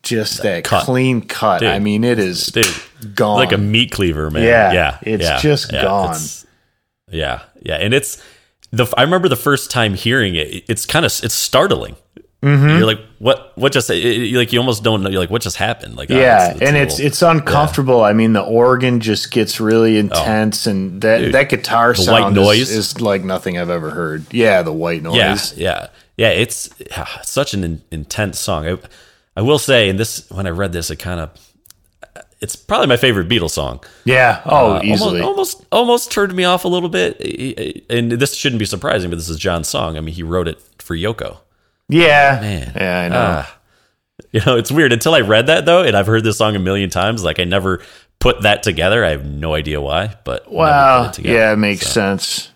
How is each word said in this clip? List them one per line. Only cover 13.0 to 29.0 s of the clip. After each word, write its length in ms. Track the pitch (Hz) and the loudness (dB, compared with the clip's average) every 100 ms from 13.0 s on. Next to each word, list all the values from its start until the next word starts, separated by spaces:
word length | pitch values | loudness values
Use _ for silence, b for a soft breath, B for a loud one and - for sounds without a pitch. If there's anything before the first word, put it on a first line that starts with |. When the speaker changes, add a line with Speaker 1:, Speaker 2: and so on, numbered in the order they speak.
| - _ | -8 _
Speaker 2:
"What, 340 | 110 135 - - | 0 0 -4 -2
what 140 | 131 | -2
just," 200 | 135 - | 0 -2
it, 60 | 87 | 0
it, 320 | 120 110 113 | 0 -2 0
like, 160 | 123 117 | 0 0
you 80 | 120 | 0
almost 240 | 127 107 | 0 0
don't 200 | 110 107 | 0 0
know. 80 | 95 | 0
You're 100 | 95 | -2
like, 80 | 87 | -2
"What 140 | 117 | -2
just 160 | 98 - | -4 -4
happened?" 380 | 101 117 - 113 | -4 -4 -10 -14
Like, 140 | - | -2
uh, 40 | |
Speaker 1:
Yeah, 320 | 131 127 107 87 | 4 6 6 4
Speaker 2:
it's, 20 | 76 | 2
it's 0 | 139 | 2
Speaker 1:
and 60 | 147 | 4
Speaker 2:
a 40 | |
Speaker 1:
it's, 120 | 139 | 2
Speaker 2:
little, 120 | 73 143 | 0 -2
Speaker 1:
it's 120 | 147 | 2
uncomfortable. 760 | 175 160 - 143 151 - 131 123 | 4 4 0 0 0 0 2 4
Speaker 2:
yeah. 60 | 107 | 6
Speaker 1:
I 60 | |
mean, 180 | 107 113 | 4 4
the 80 | 107 | 2
organ 600 | 95 117 123 127 127 120 | 2 4 4 4 2 0
just 300 | 110 101 - | 0 -2 -2
gets 300 | 120 107 - | -2 -2 -2
really 380 | 110 113 113 110 | 2 4 4 2
Speaker 2:
Oh. 20 | |
Speaker 1:
intense, 680 | 101 87 78 110 107 104 117 | 2 0 0 0 0 -2 -4
and 360 | 98 95 92 | -2 -4 -2
that, 160 | 110 113 | 2 2
Speaker 2:
Dude, 160 | - | 2
Speaker 1:
that 160 | 135 139 | 2 2
guitar 420 | 127 - 117 117 | -2 0 2 4
Speaker 2:
the 180 | 110 95 | 4 4
white 100 | 113 | 4
Speaker 1:
sound 140 | 101 101 | 4 4
Speaker 2:
noise. 340 | 101 110 127 | 4 4 2
Speaker 1:
is, 0 | |
is 300 | 110 98 120 | -2 -4 -4
like 220 | 110 98 | -2 -2
nothing 340 | 95 92 95 87 | -2 -6 -4 -6
I've 100 | 87 | -4
ever 220 | 85 78 | -4 -6
heard. 340 | 82 80 80 73 | -8 -8 -8 -8
Yeah, 300 | 117 113 92 | 0 2 2
the 100 | 82 | 0
white 300 | 78 85 85 | -4 -4 -4
Speaker 2:
Yeah, 280 | 80 98 85 | -2 0 0
Speaker 1:
noise. 220 | 65 - - | 0 -6 -6
Speaker 2:
yeah, 300 | 87 58 - b b - | -4 -4 -10 b b -2
yeah. 140 | 110 | 0
It's, 400 | 87 123 - - - - - | 2 -2 -6 -14 -16 -16 -12
ah, 220 | 76 - | -12 -12
it's 100 | - | -8
such 220 | - 143 | -4 -4
an 100 | 101 | -4
in-, 200 | 87 80 _ | -6 -8 _
intense 480 | 80 73 - 101 - | -14 -10 -6 -6 -6
song. 280 | - 85 78 | -6 -6 -6
I, 120 | 92 - b | -8 -12 b